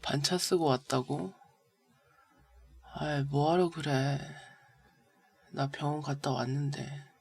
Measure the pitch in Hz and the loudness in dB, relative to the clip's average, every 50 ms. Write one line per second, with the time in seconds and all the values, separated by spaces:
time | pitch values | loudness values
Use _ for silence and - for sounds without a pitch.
0 | - - - 143 143 - 180 180 - - 190 175 165 147 156 151 - - 135 131 | -4 -2 -2 0 0 0 0 0 2 2 2 4 4 4 2 2 0 0 -2 -2
1 | 127 - 143 151 175 190 190 - - - _ _ _ _ _ _ _ _ _ _ | 0 -2 -4 -4 -4 -8 -10 -14 -20 -20 _ _ _ _ _ _ _ _ _ _
2 | _ _ _ _ _ _ _ _ - _ - - - - - - - - - - | _ _ _ _ _ _ _ _ -20 _ -20 -20 -20 -20 -20 -20 -20 -14 -10 -6
3 | 151 151 147 143 139 139 143 143 147 156 170 180 180 170 170 165 139 147 139 131 | -4 -2 0 0 0 0 2 2 4 6 6 6 4 4 2 -4 -2 0 2 2
4 | 135 139 139 135 - - - - - - - - - _ _ _ _ - _ _ | 2 2 0 -2 -4 -8 -12 -16 -18 -20 -20 -20 -20 _ _ _ _ -20 _ _
5 | _ _ _ _ _ _ _ _ _ _ 135 131 139 139 143 - 151 147 151 151 | _ _ _ _ _ _ _ _ _ _ -4 -2 -2 -2 -2 -2 -2 -2 -2 -2
6 | 147 143 143 143 - 143 131 - 120 127 131 143 143 143 143 139 135 139 143 143 | -2 -4 -4 -2 0 -2 0 0 0 0 0 0 0 -2 -2 -4 -6 -8 -8 -12
7 | - - _ _ | -12 -16 _ _